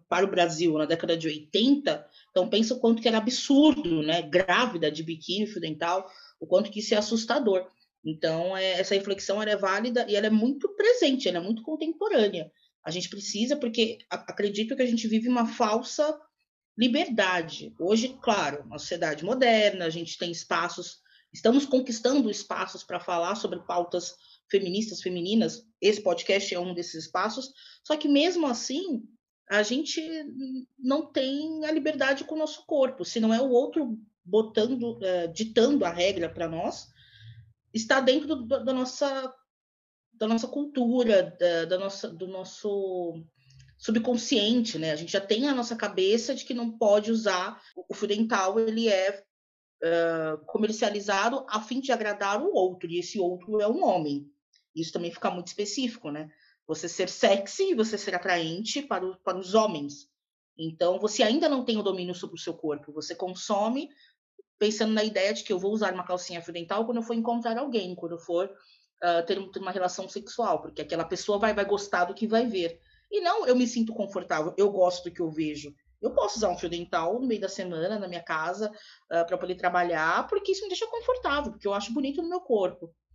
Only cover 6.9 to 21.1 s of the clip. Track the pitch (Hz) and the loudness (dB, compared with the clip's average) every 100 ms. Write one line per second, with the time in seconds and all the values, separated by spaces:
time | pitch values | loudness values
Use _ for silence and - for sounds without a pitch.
6.9 | 214 214 226 - 262 233 185 185 _ _ | 2 2 0 0 0 4 2 0 _ _
7.9 | _ 156 156 165 160 175 190 190 180 190 | _ -8 -2 -2 0 -2 -2 0 0 2
8.9 | 196 196 196 - 202 214 208 190 196 240 | 0 0 -4 -2 -2 0 0 2 0 0
9.9 | 240 214 202 214 214 233 - 392 - 415 | 0 2 2 4 4 2 0 -2 4 6
10.9 | 494 311 262 196 175 180 226 - 311 320 | 6 6 4 2 0 0 -4 -4 -4 -4
11.9 | 320 427 330 208 180 156 _ _ _ - | -2 2 4 4 0 -8 _ _ _ -8
12.9 | 170 180 202 202 202 240 285 240 226 220 | -6 -8 -8 -6 -2 0 0 0 0 0
13.9 | - - 185 - - 208 208 220 262 247 | -2 -8 -10 -8 -4 -2 0 -2 0 0
14.9 | 233 226 220 233 240 226 - 220 220 254 | 0 2 0 2 2 0 0 2 0 -2
15.9 | - 302 302 - _ _ _ _ - 247 | 0 0 -2 -8 _ _ _ _ 0 2
16.9 | 285 359 220 190 180 165 - - - 170 | 4 0 2 2 2 -2 -8 -12 -4 2
17.9 | 220 254 - - 202 151 143 120 147 - | 2 2 -2 0 2 2 -2 -8 -12 -6
18.9 | 170 165 147 170 254 254 220 208 196 170 | -2 -2 -2 -2 2 6 6 6 2 -2
19.9 | 165 165 - 175 170 - 175 170 180 175 | -4 -6 -6 -6 -6 -2 0 0 -4 -12
20.9 | - _ | -14 _